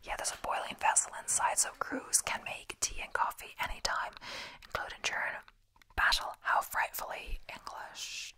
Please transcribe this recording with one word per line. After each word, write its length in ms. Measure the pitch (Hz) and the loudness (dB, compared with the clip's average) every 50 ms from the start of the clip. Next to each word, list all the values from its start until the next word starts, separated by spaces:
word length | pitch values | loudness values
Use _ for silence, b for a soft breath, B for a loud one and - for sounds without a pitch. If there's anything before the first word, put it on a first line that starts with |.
Yeah, 120 | - - - | -4 -4 -4
there's 160 | - - - | -2 -2 -2
a 140 | - - - | -2 -2 -2
boiling 300 | - - - - - - - | -2 -2 -2 -2 -4 -6 2
vessel 320 | - - - - - - - - | 4 6 6 6 4 4 -2 -10
inside, 380 | - - - - - - - - | -2 0 2 4 4 4 6 4
so 120 | - - - - | 2 2 2 -4
crews 420 | - - - 262 - - - - | -4 -2 -2 -4 -4 4 4 4
can 180 | - - - - - | 4 4 -2 -2 -2
make 320 | - - - - _ - _ | -6 -8 -8 -8 _ -4 _
tea 200 | - - - - | -2 -2 0 -2
and 100 | - - | -6 -2
coffee 420 | - - - - - - - - - - | 2 2 2 2 0 -4 -12 -14 -6 -4
anytime, 500 | - - - - - - - - - - - - B B B B B B B B B | -2 -2 -2 -2 0 0 0 0 -2 -4 -6 -10 B B B B B B B B B
including 340 | - - - - - - - | -8 -6 -6 -4 -4 -8 -4
during 340 | - - - - - - - - - - - _ _ _ _ _ - _ - | -4 -2 0 0 -2 -2 -4 -6 -10 -14 -20 _ _ _ _ _ -20 _ 0
battle. 380 | - - - - - - - - - | 4 4 6 6 4 2 -2 -8 -4
How 200 | - - - - | 0 4 4 4
frightfully 800 | - - - - - - - - - - - - - - - - - - | 4 2 0 0 0 0 0 -6 -6 -6 -6 -8 -4 -4 -4 -4 -4 -8
English. 840 | - - - - - - - - - - - - - - - - - | -14 -12 -12 -10 -10 -10 -10 -10 -10 -10 -10 -8 -8 -8 -8 -10 -10